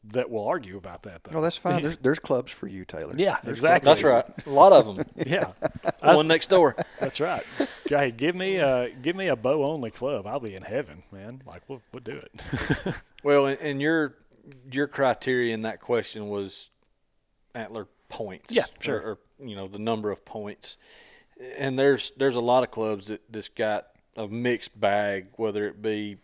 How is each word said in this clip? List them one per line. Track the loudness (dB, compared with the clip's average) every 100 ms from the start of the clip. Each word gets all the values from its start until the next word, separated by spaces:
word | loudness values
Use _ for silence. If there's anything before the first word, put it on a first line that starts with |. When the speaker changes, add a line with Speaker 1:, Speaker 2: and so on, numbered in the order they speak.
| -6
Speaker 1:
that | -6 -4
will | -4 -4
argue | -4 -6 -16
about | -16 -18
that, | -18 -20
though. | -10 -4
Speaker 2:
Oh, |
that's | -2 -2
fine. | -2 -2
Speaker 1:
<laughs> |
Speaker 2:
There's, | -2 0
there's | 0 0
clubs | 0 -2 -2
for | -12 -12
you, | -12
Taylor. | -12 -10 -8 -2
Speaker 1:
Yeah, | 0 0
Speaker 2:
There's | -6 0
Speaker 1:
exactly. | 4 6 8
Speaker 2:
clubs | 6
Speaker 3:
That's |
Speaker 2:
for | 8
you. |
Speaker 3:
right. | 4 2 -10 -2
A |
lot | 8 10
of | 10 8 -4
'em. | -10 -6
Speaker 1:
<laughs> | -4
Yeah. | -2 -4
Speaker 3:
One | -4 -6 -4 -6 2
Speaker 1:
That's, | 6 6 6
Speaker 3:
next | 2 4
door. | 6 6 4 -8 -6
Speaker 1:
that's | -6 -2
right. | -2 -4 -8 -6 -6 -6 -2
Hey, | 2 2
give | 0 -2 -2
me | -2 0
a, | 2 2 0 -4
give | -6 -4
me | -2
a | 0
bow-only | 0 0 0 -4 -8
club. | -6 -6 -6 -6
I'll | -8
be | -8
in | -12
heaven, | -8 -6 -8 -14 -20
man. | -18 -18 -18 -20
Like, | -20 _
we'll, | -18 _
we'll | -16
do | -14 -14
it. | -16 -18 -10 -8 -4 -4 -4 -10 _
<laughs> | _
Speaker 3:
Well, | 2 4 4
and, | 0
and | -4 -2
your, | 0 2 0 -6 _ _ -20 -20 -10
your | -4 -4
criteria | 0 0 0 0 0 0
in | -2
that | -6 -10
question | -2 -2 -2 -10 -8
was | -6 -6 -12 -18 _ _ _ _ _ _ _ _
antler | -14 -12 -12 -14 _ _
points. | -12 -10 -12 -4
Speaker 1:
Yeah, | -2
Speaker 3:
Or, | -2 -8
Speaker 1:
sure. | -6 -6
Speaker 3:
or, | -6 -12 _ _
you | -16 -12
know, | -12
the | -8
number | -4 -2 -4
of | -8 -12
points. | -14 -12 -14 -18 -20 _ -20 -20 -20 _ _ -18 -8
And | -6 2
there's, | 2 2 -2 -2
there's | 0 0
a |
lot | 2 2
of | 2
clubs | -2 -4 -4 -8
that | -12 _
just | -14 -14 -4
got | -2 -2 -6 _ _ -12
a | -10
mixed | -4 -2 -2 -4 -2
bag, | 0 2 0 -2 -8 -4
whether | -4 -2 -4
it | -4
be | -4 -4 -6 -12